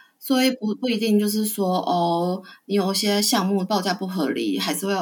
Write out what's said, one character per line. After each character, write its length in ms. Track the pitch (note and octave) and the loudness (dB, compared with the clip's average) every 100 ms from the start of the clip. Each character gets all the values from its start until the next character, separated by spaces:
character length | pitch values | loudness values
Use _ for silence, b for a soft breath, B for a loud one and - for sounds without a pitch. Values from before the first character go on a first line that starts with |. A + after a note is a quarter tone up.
| B B | B B
所 260 | - C4 | -2 2
以 60 | C4 | 2
不， 240 | B3 G#3+ G3 | 0 -4 -4
不 140 | B3+ | -2
一 80 | G#3+ | 0
定 220 | A3 G#3 | 2 2
就 80 | G#3 | 2
是 180 | G#3+ G#3+ | 0 -2
说， 320 | - F#3 F#3 | -2 0 0
哦， 640 | - F3 F3 E3+ F3 F#3+ B B - | 0 0 2 2 0 -2 B B -4
你 100 | G3 | 0
有 160 | F#3+ | 0
一 40 | G3 | 0
些 260 | G#3 G3+ | 0 2
项 240 | G#3 A3 F#3 | 2 2 2
目 180 | G3+ F#3 | 0 0
报 160 | G#3 | 0
价 120 | F#3+ | 0
不 140 | F3+ F#3+ | -2 -4
合 220 | F#3 C3+ | -2 -2
理， 280 | A#2 A2+ F#2+ | -2 -2 -2
还 160 | - | -2
是 140 | - G3 | -4 -2
会， 80 | G3 | -2